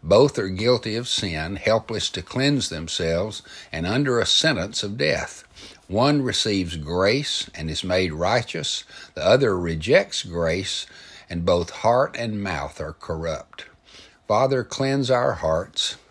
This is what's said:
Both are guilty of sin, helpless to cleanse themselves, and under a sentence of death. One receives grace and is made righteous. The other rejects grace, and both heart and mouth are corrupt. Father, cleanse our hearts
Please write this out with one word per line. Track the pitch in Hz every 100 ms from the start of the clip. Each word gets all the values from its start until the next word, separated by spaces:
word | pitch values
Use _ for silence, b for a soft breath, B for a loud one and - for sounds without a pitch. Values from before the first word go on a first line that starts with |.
Both | 80 101 139 -
are | 98
guilty | 92 113 123 113 110
of | 123
sin, | - 101 80 80 95
helpless | - 110 - 110 -
to | -
cleanse | 87 123 139 143 -
themselves, | 82 80 - 82 85 107 - - B B
and | 80 85
under | 120 143 -
a | 92
sentence | - 160 131 92 -
of | 104 110
death. | 78 - - - - B B B _
One | 98 135 147
receives | 127 - 117 101 87 82
grace | 76 87 98 127 143 - -
and | - 80
is | 76
made | 92 92 92
righteous. | 78 87 120 117 - - - - B B
The | -
other | 90 123 135 92
rejects | 87 80 82 160 202 -
grace, | - 85 82 87 95 - - B B B B
and | 87
both | 87 87 85
heart | - 110 120 135 -
and | 117 107
mouth | 98 76 71 -
are | 78
corrupt. | 80 - 82 82 78 - - - _ B B B B _
Father, | 107 135 131
cleanse | 113 - 170 139 127
our | 127 131
hearts | 101 80 80 - - - - _